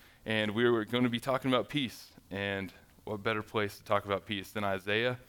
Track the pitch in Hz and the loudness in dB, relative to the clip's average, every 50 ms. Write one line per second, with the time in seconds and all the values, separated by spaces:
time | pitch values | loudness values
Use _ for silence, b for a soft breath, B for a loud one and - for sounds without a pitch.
0 | B B B B B - 110 107 107 107 101 110 123 120 120 113 107 104 120 123 | B B B B B -2 0 0 0 0 2 4 4 6 6 4 2 0 2 2
1 | 123 123 123 120 - 135 131 131 - 135 127 120 101 - - 151 135 107 - - | 2 2 0 -2 0 0 0 0 2 2 2 2 2 0 -2 -4 -4 -4 -6 -12
2 | - - - - _ - - - 101 101 98 98 95 87 - - - - - - | -18 -20 -20 -20 _ -8 -6 -4 -2 -2 -2 -2 -4 -8 -10 -18 -20 -20 -20 -16
3 | - - 107 104 101 113 110 107 107 - - 113 104 101 - - - - 107 101 | -10 -8 -8 -4 -2 -2 -2 -2 -4 -2 0 0 0 0 -4 -10 -2 0 0 0
4 | 98 101 98 92 - - 107 98 92 - - 107 104 98 98 95 92 101 101 110 | 2 0 -2 -2 -2 -4 -6 -6 -6 -6 -6 -4 -2 -2 -2 -2 -2 0 0 0
5 | 117 123 127 123 B | 0 0 -2 -4 B